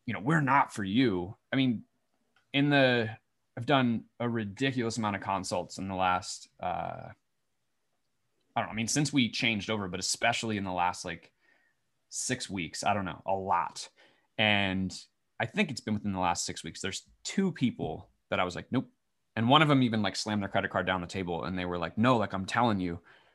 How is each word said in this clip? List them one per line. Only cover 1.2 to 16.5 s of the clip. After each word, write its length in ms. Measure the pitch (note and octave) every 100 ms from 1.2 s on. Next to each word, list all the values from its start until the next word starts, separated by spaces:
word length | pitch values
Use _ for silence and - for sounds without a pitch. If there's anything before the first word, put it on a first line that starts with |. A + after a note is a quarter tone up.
| F2 - -
I 40 | C3
mean, 260 | C3 A2 - _ _ _ _ _ _
in 180 | C#3 D3
the, 400 | C#3+ C3 B2 A2 A2 _ _ _
I've 120 | - A#2
done 380 | C#3 B2 A2+ - -
a 80 | A#2+
ridiculous 640 | A#2 G#2 G#2+ C3+ B2 A2+ A2
amount 200 | G#2+ G2
of 40 |
consults 560 | - G2 G2 F#2+ E2 -
in 100 | F#2+
the 60 |
last, 540 | F#2 F#2 F2+ - - - -
uh, 500 | F2 E2+ F2 E2+ E2+ G2 _ _ _ _ _ _ _ _ _ _ _ _ _
I 60 | B2
don't 60 | F#2+
know, 60 |
I 20 |
mean, 140 | G#2 A2+
since 240 | C#3+ D3
we 180 | D3 A2+
changed 400 | - A#2+ G#2+ F#2
over, 180 | A2 F#2+
but 120 | F#2
especially 560 | F#2+ - A#2 A#2 A2+ G#2+
in 80 |
the 80 | G2
last, 320 | F2+ F2 -
like, 280 | F2+ E2+ - _ _ _ _ _ _ _ _
six 400 | - - B2+ -
weeks, 340 | F#2 D#2+ -
I 80 | -
don't 120 | G2+ F#2
know, 160 | D#2+ -
a 60 |
lot. 540 | G2 F#2+ F2 - - - _ - _ _ -
And 560 | G#2+ G#2 G2 F#2+ F#2 - - _ _ -
I 60 | A2+
think 240 | - F#3
it's 100 | A#2
been 140 | -
within 180 | G#2 G#2
the 60 | F#2
last 240 | F#2 F2
six 180 | -